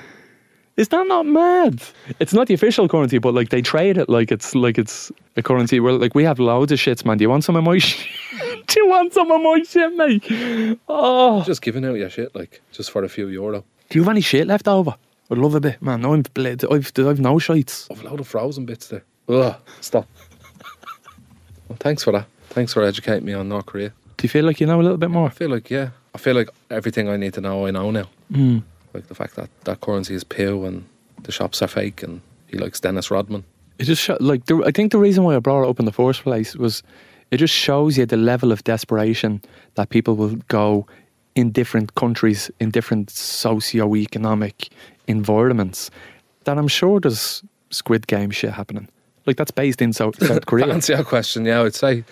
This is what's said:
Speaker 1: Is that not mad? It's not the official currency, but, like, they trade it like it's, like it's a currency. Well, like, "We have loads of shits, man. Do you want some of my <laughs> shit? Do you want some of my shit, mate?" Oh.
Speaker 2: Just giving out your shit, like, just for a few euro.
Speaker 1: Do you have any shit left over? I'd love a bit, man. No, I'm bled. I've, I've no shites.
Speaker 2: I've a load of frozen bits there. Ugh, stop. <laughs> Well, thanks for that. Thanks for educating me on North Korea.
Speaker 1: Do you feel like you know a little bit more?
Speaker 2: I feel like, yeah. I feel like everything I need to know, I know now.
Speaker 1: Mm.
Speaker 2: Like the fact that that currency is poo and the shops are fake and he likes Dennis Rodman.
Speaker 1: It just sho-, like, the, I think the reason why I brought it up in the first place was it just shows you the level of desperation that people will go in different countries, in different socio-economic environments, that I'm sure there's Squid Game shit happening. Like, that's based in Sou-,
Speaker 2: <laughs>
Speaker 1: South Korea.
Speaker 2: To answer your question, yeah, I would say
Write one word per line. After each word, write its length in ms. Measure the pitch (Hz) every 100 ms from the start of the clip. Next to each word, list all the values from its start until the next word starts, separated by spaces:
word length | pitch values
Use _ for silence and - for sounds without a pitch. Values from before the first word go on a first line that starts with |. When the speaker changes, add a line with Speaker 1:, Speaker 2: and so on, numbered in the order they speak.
| - - _ _ _ _ _ -
Speaker 1:
Is 120 | 214
that 200 | 339 381
not 180 | 359 302
mad? 560 | 311 349 359 294 123 - - - -
It's 120 | 156
not 140 | 214 254
the 80 |
official 340 | 180 220 226 180
currency, 300 | 160 131 123
but, 160 | 123
like, 140 | 123 113
they 120 | 127
trade 380 | 123 156 196 180
it 100 | 139
like 220 | 117 113
it's, 240 | 107 -
like 240 | 127 123 113
it's 320 | 104 - - - _ -
a 60 |
currency. 380 | 113 127 120 127
Well, 180 | 120 127
like, 160 | 117
"We 80 | 143
have 160 | 160 127
loads 320 | 120 120 143
of 80 | 139
shits, 260 | 135 117
man. 140 | 113 107
Do 60 |
you 60 | 110
want 120 | 143
some 140 | 165 165
of 80 |
my 140 | 165 190
<laughs> 0 |
shit? 280 | - - - - - - 480 453 -
Do 120 | 427
you 60 | 392
want 240 | 370 349
some 180 | 381 320
of 100 | 320
my 180 | 320 320
shit, 280 | 330 349 330 339
mate?" 800 | 302 208 - 226 240 226 220 233 -
Oh. 540 | 302 254 254 254 208
Speaker 2:
Just 180 | 170 151
giving 220 | 120 123
out 100 | 131
your 160 | 113 92
shit, 220 | - 123 95
like, 260 | 85 - _
just 220 | - -
for 100 | 104
a 60 | 95
few 180 | - 98
euro. 380 | 95 104 104 - _ _
Speaker 1:
Do 80 | 160
you 60 |
have 60 | 180
any 100 | 214
shit 260 | - 135 170
left 220 | 202 208
over? 260 | 190 156 - _ _ _
I'd 60 | 120
love 160 | 147
a 60 | 151
bit, 220 | 143 -
man. 180 | 135 117
No, 120 | 131
I'm 80 | 156 135
bled. 300 | 135 127 123 -
I've, 200 | 147 131 -
I've 220 | 139 139
no 180 | 127 156
shites. 500 | - 160 127 - -
Speaker 2:
I've 120 | 107
a 60 | -
load 120 | 143
of 80 | 127
frozen 360 | 110 131 139
bits 240 | 120 113 -
there. 140 | 104 - _ -
Ugh, 280 | 127 123 - - -
stop. 260 | - 113 -
<laughs> 40 | _ - - - - - - - - - - - - - - -
Well, 80 | 113
thanks 220 | 143 151
for 100 | 117
that. 140 | 101 107 _ -
Thanks 240 | 123 117
for 100 | 113
educating 440 | 104 95 - 107 101
me 80 |
on 140 | 98 98
North 160 | 104 -
Korea. 260 | 98 104 - - -
Speaker 1:
Do 60 |
you 60 | 120
feel 160 | 151 160
like 120 | -
you 80 | 156
know 140 | 170
a 20 |
little 140 | 175 180
bit 140 | 170
more? 160 | 170 147
Speaker 2:
I 40 |
feel 200 | - 165
like, 180 | 120 -
yeah. 220 | 135 131 - _
I 40 | -
feel 160 | 131
like 140 | 123 107 - _
everything 380 | 110 110 113 104
I 80 | 101
need 180 | 98
to 60 | 95
know, 260 | 98 98 98
I 40 |
know 200 | 95 104
now. 180 | 110 92 _ -
Speaker 1:
Mm. 300 | 139 131 117 - _ _
Speaker 2:
Like 140 | 95 -
the 60 |
fact 220 | 92 - -
that 140 | - _
that 160 | - 95
currency 340 | - 98 95
is 100 | 92
poo 400 | - - 98 101
and 200 | 95 92 95 _ _ -
the 100 | -
shops 300 | - 98 -
are 60 | 95
fake 340 | 107 104 -
and 180 | 82 87 - _ _
he 120 | 101
likes 220 | 90 -
Dennis 300 | 92 95 -
Rodman. 340 | 98 101 104 - _ _ -
Speaker 1:
It 60 |
just 180 | 131 160
sho-, 140 | - -
like, 260 | 131 127 -
the, 160 | 160
I 60 | -
think 200 | 170 214
the 60 | 214
reason 240 | 202 190
why 120 | 175 131
I 20 |
brought 260 | 139 139
it 40 | 127
up 100 | 127
in 60 |
the 80 | 110
first 300 | 113 127 131
place 340 | 135 113 113 -
was 260 | 117 - - - - _ _
it 60 | 127
just 180 | 160
shows 420 | - - 139 156 131
you 80 | 120
the 100 | 113
level 340 | 117 123 123
of 120 | 104
desperation 800 | - 113 - 107 110 113 110 104 - - _
that 160 | - 104
people 260 | 113 113 107
will 180 | 107 117 -
go 380 | 110 104 104 - - _ _ _ 127
in 160 | 120
different 420 | 117 120 113 107
countries, 560 | - 120 117 113 101 - -
in 120 | 110
different 400 | 117 - 110 101
socio-economic 1600 | - - - 117 110 - 117 104 107 107 113 110 107 104 - - - - _ -
environments, 840 | 107 104 107 127 117 92 - - - - - _ _
that 140 | - 143
I'm 80 | 147
sure 300 | - 180 202
there's 460 | 147 110 - - - _ _
Squid 360 | - - 113 -
Game 220 | 101 101
shit 200 | - 113
happening. 380 | 104 101 104 101 _ _ _ -
Like, 100 | 135
that's 140 | 151
based 280 | - 139 123
in 100 | 120
Sou-, 200 | 110 110 -
Speaker 2:
<laughs> 40 |
Speaker 1:
South 260 | 98 113 -
Korea. 200 | 117 147
Speaker 2:
To 60 |
answer 220 | 170 151
your 100 | 139
question, 400 | - 120 - 117
yeah, 160 | 113 117
I 20 |
would 120 | 113
say 280 | - 139 120 -